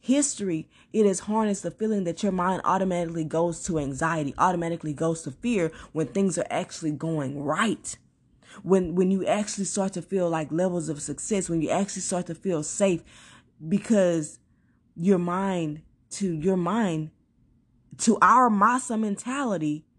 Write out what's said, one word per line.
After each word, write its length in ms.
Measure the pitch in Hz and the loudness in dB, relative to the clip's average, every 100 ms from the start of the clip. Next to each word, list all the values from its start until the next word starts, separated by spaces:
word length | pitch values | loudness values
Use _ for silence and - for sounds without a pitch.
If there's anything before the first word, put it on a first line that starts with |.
history, 680 | - 269 285 - 202 160 156 _ _ | 2 0 0 -2 -4 -4 -6 _ _
it 140 | 214 208 | 2 4
has 140 | 190 | 2
harnessed 420 | - 214 214 202 | -2 0 0 -2
the 80 | 170 | -6
feeling 320 | - 220 208 | -4 -2 -2
that 200 | 175 165 | -2 -2
your 100 | 208 | -2
mind 300 | 185 180 180 | 0 0 0
automatically 600 | - 185 190 175 170 165 | 0 2 2 0 -2 -4
goes 380 | 156 160 170 165 | -2 0 0 -2
to 140 | - 160 | -4 -2
anxiety, 560 | 139 135 160 165 143 - | -2 -2 -2 0 -2 2
automatically 560 | 170 180 165 165 156 | 2 2 -2 -4 -6
goes 300 | 139 165 160 | -2 -2 -2
to 80 | - | -6
fear 400 | 131 240 226 160 - - | -6 -2 0 0 -4 -10
when 160 | 156 156 | -4 -2
things 280 | 202 196 160 | 0 0 0
are 100 | - | -4
actually 400 | 143 185 - 160 | -4 -6 -6 -6
going 500 | 147 165 160 135 143 | -4 -4 -2 -4 -4
right. 560 | 143 160 220 170 - - _ _ _ _ _ - | -4 0 0 -2 -8 -16 _ _ _ _ _ -14
When, 320 | - 190 175 | 2 4 4
when 160 | 175 185 | 2 2
you 160 | 190 - | 2 2
actually 400 | 185 214 - 196 | 0 -2 -4 -4
start 260 | - 190 | -2 -2
to 80 | 196 | -4
feel, 280 | 165 190 175 | -4 0 0
like, 200 | 165 151 | 0 -2
levels 380 | 156 185 175 156 | 0 0 0 -4
of 140 | 147 | -6
success, 480 | 151 139 - 202 175 | -8 -8 -2 -2 0
when 100 | 165 | -2
you 80 | 151 | 0
actually 320 | 160 196 - | 0 0 -4
start 260 | - 180 175 | -4 -4 -4
to 80 | |
feel 280 | 165 196 165 | -6 -2 -2
safe, 400 | 151 - 202 170 - - - - _ _ 156 | -2 0 2 2 -4 -20 -20 -20 _ _ -2
because 720 | 196 - 214 180 170 151 - _ _ _ _ _ | -2 4 4 6 2 -2 -10 _ _ _ _ _
your 240 | - 175 190 | -4 2 4
mind, 640 | 175 180 196 185 160 151 - _ _ | 2 0 0 -2 -2 -6 -14 _ _
to 200 | - 196 | -6 -4
your 240 | 160 165 190 | 0 0 2
mind, 540 | 170 214 208 160 156 _ _ _ _ _ _ _ _ - | 2 2 0 0 -4 _ _ _ _ _ _ _ _ -4
to 180 | - 214 | 0 6
our 260 | 180 233 247 | 6 8 6
masa 500 | 208 214 254 - 220 | 6 4 2 -2 -4
mentality 880 | 220 202 - 269 269 185 156 151 - | -2 -4 -6 -4 -2 -2 -2 -4 -10